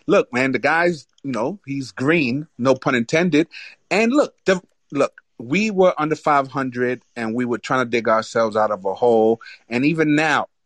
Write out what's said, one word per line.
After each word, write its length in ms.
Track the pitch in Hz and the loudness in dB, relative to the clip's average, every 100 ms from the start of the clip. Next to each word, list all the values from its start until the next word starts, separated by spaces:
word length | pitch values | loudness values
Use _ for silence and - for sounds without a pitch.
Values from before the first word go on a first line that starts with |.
| - | 0
Look, 240 | 190 - | 0 2
man, 220 | 120 131 | 0 0
the 60 | 123 | 0
guy's, 480 | 143 165 175 156 - _ | 0 2 0 -2 -8 _
you 100 | 139 | -8
know, 260 | 113 131 202 139 | -4 -4 -6 -10
he's 240 | 139 127 | -10 -8
green, 560 | - 131 170 127 135 156 - | -4 0 2 0 -4 -8 -2
no 160 | 127 | 0
pun 200 | 131 151 | 0 0
intended. 540 | 127 113 160 180 147 170 - - - - | 0 0 0 2 2 0 -6 -20 -18 -4
And 220 | 185 226 | 0 2
look, 220 | 285 254 - | 2 0 -2
the, 160 | - 185 - _ _ | -2 -2 -4 _ _
look, 300 | 139 127 - _ - | -2 -2 -4 _ -18
we 320 | 117 170 220 | -6 -2 0
were 240 | 185 185 147 | 2 2 2
under 180 | 151 151 | -2 -2
five 320 | 156 143 131 | 0 0 0
hundred, 540 | 139 131 123 123 123 _ 120 | -4 -4 -2 -4 -4 _ -8
and 180 | 113 | -6
we 120 | 117 123 | -4 -4
were 100 | 113 | -4
trying 300 | - 131 120 | -2 -2 -2
to 40 | |
dig 180 | 117 110 | -2 0
ourselves 480 | 110 110 117 113 107 | 0 0 -2 0 0
out 140 | 107 | 0
of 140 | 101 | -2
a 80 | 95 | -6
hole. 480 | 92 120 113 110 113 - - - | 0 2 4 4 0 -4 -20 -8
And 160 | 120 143 | -2 0
even 280 | 160 156 | 0 0
now, 340 | 147 156 131 - _ | 2 2 0 -4 _